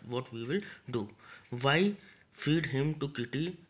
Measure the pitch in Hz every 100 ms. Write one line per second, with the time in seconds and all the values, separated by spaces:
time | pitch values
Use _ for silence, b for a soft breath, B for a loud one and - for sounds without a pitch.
0 | 120 123 127 117 117 190 202 B - 120
1 | 104 - B B B 123 135 156 202 202
2 | B B B - 147 165 139 135 147 156
3 | 143 135 117 135 170 175